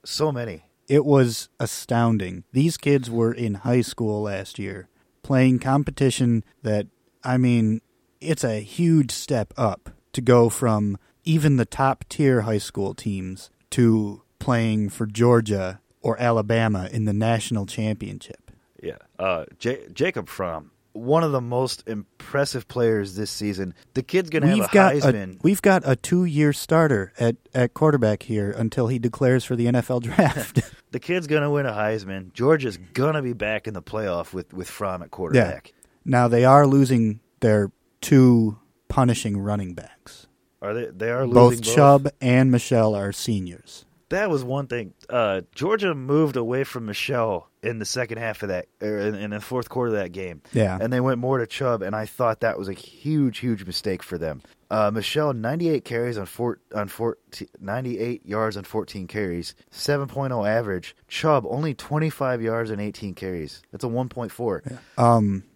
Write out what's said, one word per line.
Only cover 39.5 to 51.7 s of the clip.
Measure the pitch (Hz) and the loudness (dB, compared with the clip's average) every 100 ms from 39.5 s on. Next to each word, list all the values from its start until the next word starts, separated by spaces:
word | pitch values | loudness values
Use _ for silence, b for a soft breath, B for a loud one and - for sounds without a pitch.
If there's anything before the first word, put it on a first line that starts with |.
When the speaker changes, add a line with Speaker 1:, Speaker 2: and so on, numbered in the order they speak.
| 104 92 | -4 -6
Speaker 2:
backs. | 82 - _ - - _ _ _ _ | -10 -16 _ -20 -20 _ _ _ _
Speaker 1:
Are | 101 | -6
they? | 113 - | -6 -8
They | 92 113 | -6 -4
are | 120 127 | -2 4
Speaker 2:
Both | 123 123 117 | 8 8 6
Speaker 1:
losing | 113 | 0
both? | 123 | 6
Speaker 2:
Chubb | 139 139 139 - | 8 8 4 -2
and | 127 127 131 | 2 4 6
Michelle | 120 - 120 110 104 | 2 2 2 2 0
are | 101 | -4
seniors. | - - 104 90 87 - - - _ - | -6 -4 -4 -6 -12 -20 -20 -20 _ -8
Speaker 1:
That | 180 208 | -4 -2
was | 143 | -2
one | 123 139 131 | -2 -6 -4
thing. | 120 98 - - | -8 -8 -16 -4
Uh, | 123 107 95 90 - | 0 0 -2 -6 -6
Georgia | 165 220 196 147 | -2 0 -2 -4
moved | 131 147 156 127 | 0 2 2 0
away | 113 127 | -2 -4
from | 135 127 110 | -4 -8 -8
Michelle | 101 - 123 113 90 - _ | -8 -4 -2 -2 -4 -8 _
in | 110 113 | -8 -8
the | 101 | -6
second | 127 120 113 | -6 -6 -6
half | 113 104 | -8 -6
of | 101 | -6
that, | 90 - _ | -6 -8 _
or | 107 104 | -6 -4
in, | 107 101 | -4 -4
in | 104 | -6
the | 104 | -8
fourth | - 127 117 | -6 -6 -6
quarter | 131 120 | -4 -2
of | 104 | -2
that | 90 | -4
game. | 95 90 78 - | -8 -12 -14 -6
Speaker 2:
Yeah. | 123 101 92 | 0 0 0
Speaker 1:
And | 113 | -2
they | 127 | 0
went | 131 120 | 0 -2
more | 127 135 | -2 -2
to | 113 | -4
Chubb, | - 131 | -4 -2